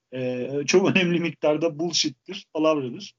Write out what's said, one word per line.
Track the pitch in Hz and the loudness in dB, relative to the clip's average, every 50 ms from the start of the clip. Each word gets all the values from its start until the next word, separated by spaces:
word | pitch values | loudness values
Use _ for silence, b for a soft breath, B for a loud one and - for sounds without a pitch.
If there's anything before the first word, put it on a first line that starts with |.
| _ _ 127 | _ _ -8
E, | 127 127 127 127 123 123 127 139 143 147 | -6 -4 -4 -4 -4 -6 -4 -4 -4 -2
çok | 143 - 185 196 156 | 4 4 4 4 6
<laughs> | - | 2
önemli | 190 180 175 175 165 | 4 2 2 0 0
miktarda | 170 165 147 - - 151 151 151 160 170 151 143 | 0 -2 -6 0 0 2 2 2 0 -2 -2 -2
bullshit'tir, | 170 175 160 - - 151 135 _ _ - 190 196 - _ - | -6 -2 -2 0 -2 -2 -4 _ _ -16 -16 -16 -16 _ -4
palavradır. | 156 156 156 156 147 131 120 131 185 202 - - | 0 2 2 2 2 -2 -6 -8 -10 -14 -16 -18